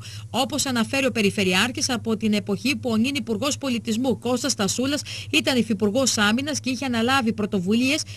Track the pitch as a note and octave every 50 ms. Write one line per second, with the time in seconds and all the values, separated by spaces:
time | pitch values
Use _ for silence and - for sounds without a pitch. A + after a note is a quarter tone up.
0 | - - - - - - - - C4+ - D4+ C#4 - C#4 B3+ A#3+ A3 A3 - C#4
1 | C4+ C4 - A#3+ G#3+ G3 F#3+ - G3 F#3 F3+ F#3 G#3 B3 A#3+ - C4+ - B3+ A3+
2 | G3+ A3+ A3+ A3 A3 G#3+ G#3 G#3 G3+ - G3+ F#3+ G3 B3+ D4 G#3+ - B3+ A3+ G#3+
3 | A3+ C4+ C#4+ C#4+ G#3+ A3+ A3+ G3 A#3 D4 C#4+ D4+ - C#4 A#3+ A#3 G3 - A3 A3
4 | C4 C#4 A3 - - A#3 B3+ A#3+ B3 C#4+ - - G#3 F#3+ - - B3 C4+ C#4+ C#4+
5 | - - - - - - - D#4 D#4+ D#4 C4+ B3 A3 - A3+ F#3 A3 G#3 G3 C4
6 | C4+ A#3 - - G#3 G3+ G#3+ A#3+ C#4 D4+ D4 - - B3+ C4 A#3 C#4 C4+ A#3+ A3+
7 | A3+ A#3+ C4 C4+ A#3+ A3+ A3 A3 G#3 G#3 - G3+ F3 F#3 G#3+ A#3 B3 C4 C#4+ D#4
8 | - - -